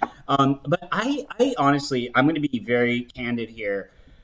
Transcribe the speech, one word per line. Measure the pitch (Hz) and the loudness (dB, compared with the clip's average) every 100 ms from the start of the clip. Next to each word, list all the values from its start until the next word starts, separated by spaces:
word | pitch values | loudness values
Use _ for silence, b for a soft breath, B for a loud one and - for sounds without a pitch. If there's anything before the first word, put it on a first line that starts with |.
| B B - | B B -2
Um, | 139 139 139 143 | 2 2 2 -2
but | 175 - | -4 -2
I, | 170 240 285 - - | -4 -2 -4 -6 0
I | 269 160 | 0 2
honestly, | 139 143 - 131 123 | 2 2 0 -4 0
I'm | 120 139 | 2 4
gonna | 156 | 2
be | 143 120 | -2 -4
very | 101 120 120 120 | 0 2 2 0
candid | 120 - 120 120 113 | -4 -8 -4 -4 -6
here. | 113 104 98 92 b b b | -6 -4 -4 -6 b b b